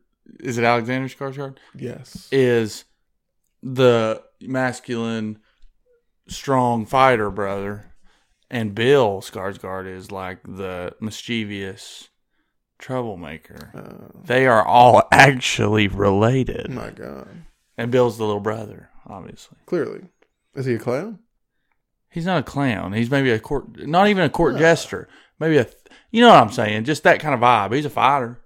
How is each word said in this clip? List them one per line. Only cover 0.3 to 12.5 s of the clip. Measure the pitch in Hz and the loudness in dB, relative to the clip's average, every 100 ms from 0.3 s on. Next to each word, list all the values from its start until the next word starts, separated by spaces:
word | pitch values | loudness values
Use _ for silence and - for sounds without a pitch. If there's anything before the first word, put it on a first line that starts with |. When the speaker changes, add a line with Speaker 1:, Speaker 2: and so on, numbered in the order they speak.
| - | -14
Speaker 1:
is | - 120 | -8 0
it | |
Alexander | 117 120 113 131 131 | 2 2 -2 -6 -8
Skarsgård? | - 139 135 135 131 _ | -10 -12 -10 -14 -14 _
Speaker 2:
Yes. | - 127 131 131 - - | -16 -14 -14 -18 -20 -2
Speaker 1:
Is | 135 127 120 107 - - _ _ _ _ _ _ _ | 2 2 2 0 -8 -20 _ _ _ _ _ _ _
the | 135 127 127 117 110 110 _ _ | -6 2 4 4 0 -4 _ _
masculine, | - 131 127 120 - 117 113 113 107 107 _ _ - _ _ _ _ _ - | -8 -4 -4 -6 -8 -6 -6 -6 -8 -10 _ _ -20 _ _ _ _ _ -20
strong | - - 131 123 117 104 | -10 -2 0 0 -2 -2
fighter | 131 131 120 104 | 2 4 2 -2
brother, | 95 98 101 101 101 - - _ _ _ _ - | -6 -8 -6 -8 -12 -16 -20 _ _ _ _ -12
and | 123 107 | -8 -6
Bill | 101 120 143 110 98 | -2 2 4 2 -2
Skarsgård | - 107 95 98 95 95 92 | -10 -10 -10 -10 -12 -12 -12
is, | 92 92 | -14 -14
like, | 98 92 90 | -12 -12 -14
the | 101 95 95 90 90 - | -16 -12 -10 -10 -10 -10
mischievous | 110 - - 117 104 101 95 101 - - - _ _ _ _ | -12 -12 -8 -8 -8 -10 -12 -16 -20 -20 -20 _ _ _ _